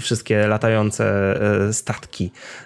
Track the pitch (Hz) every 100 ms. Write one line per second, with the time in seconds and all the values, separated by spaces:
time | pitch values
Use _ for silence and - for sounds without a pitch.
0 | - 113 - 107 104 107 117 110 107 -
1 | 104 101 98 98 104 101 101 110 - 107
2 | - - 90 - - -